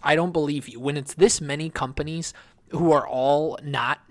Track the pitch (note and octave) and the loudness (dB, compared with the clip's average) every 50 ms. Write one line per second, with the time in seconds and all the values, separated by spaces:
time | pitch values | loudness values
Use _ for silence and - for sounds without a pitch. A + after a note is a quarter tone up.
0 | - D3 D3+ D#3+ F3 F3+ E3+ E3 D3 C#3+ D3 C#3 - - A#2 A#2 C3 C#3 D3 D3 | 0 2 2 2 2 0 0 0 0 0 -2 -4 -8 -10 -14 -6 -6 -4 -4 -4
1 | C#3 - - D3+ F#3 A#3 - - D#3 C#3 C#3+ D3 D#3+ E3 - - C#3 B2+ C3+ - | -6 -8 4 4 4 4 4 0 -2 -6 -4 -4 -6 -6 -4 -6 -6 -4 -4 -6
2 | D3 D#3 D#3+ E3+ D#3+ - - - - - _ _ _ _ - - F3 E3 D3+ C#3 | -6 -6 -6 -6 -8 -10 -12 -14 -20 -20 _ _ _ _ -2 2 4 6 6 4
3 | A2 - - B2+ C3 C#3 C#3+ D3 D#3 D#3 B2+ - D3 C#3+ C#3 B2 - B2+ D3 - | 4 0 -2 0 2 4 4 2 2 -2 -4 -6 -8 -4 -4 -2 0 -2 -2 -4
4 | _ _ | _ _